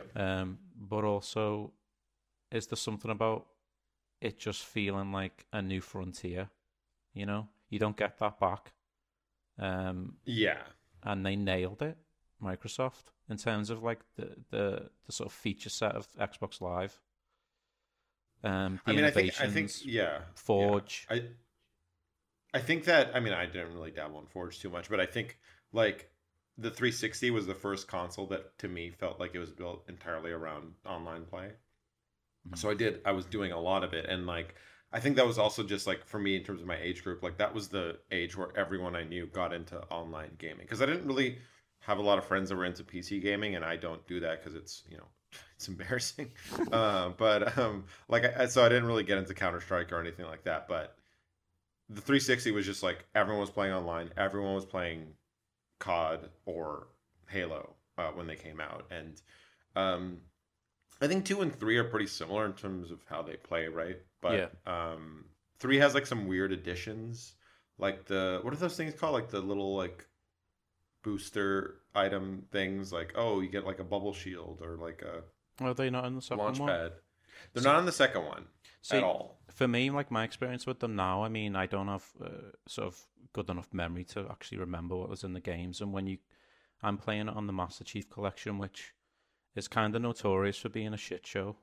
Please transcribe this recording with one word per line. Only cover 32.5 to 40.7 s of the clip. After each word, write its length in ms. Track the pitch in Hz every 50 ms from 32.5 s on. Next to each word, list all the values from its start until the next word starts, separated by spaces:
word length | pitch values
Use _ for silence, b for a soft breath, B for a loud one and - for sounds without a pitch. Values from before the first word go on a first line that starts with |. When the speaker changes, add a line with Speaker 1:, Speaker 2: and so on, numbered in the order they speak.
| 90
Speaker 2:
So 140 | 82 95 104
I 60 | 107
did, 260 | 104 117 107 92 - -
I 80 | 101
was 140 | 98 95 90
doing 260 | 90 101 107 101 92
a 80 | 87 82
lot 240 | 85 90 95 98 92
of 100 | 85 82
it. 120 | 82 80
And, 200 | - 92 90 90
like, 300 | 90 85 85 85 - - B B B B B B B -
I 80 | 117
think 160 | 117 147 143 127
that 100 | 127 120
was 100 | 110 110
also 260 | 104 107 - - 104
just, 220 | 92 104 98 -
like, 200 | 98 92 - -
for 120 | - - 104
me, 200 | 101 101 98 92
in 60 | 85
terms 180 | - 98 85
of 60 | 85 92
my 100 | 85 -
age 260 | 82 87 90 - -
group, 200 | 95 87 87 -
like, 140 | 87 87 87
that 140 | 107 104 -
was 140 | 107 101 92
the 300 | 98 98 87 82 82 - - -
age 280 | 98 90 87 85 90 95
where 180 | 92 90 -
everyone 400 | 104 95 82 95 92 90 90 87
I 80 | 85 82
knew 220 | 78 85 90 85
got 260 | 82 85 95 90 82
into 300 | 85 85 82 82 87 80 -
online 500 | - 85 85 85 82 82 78 78 76 80 80
gaming. 280 | 82 80 76 - 90
'Cause 160 | -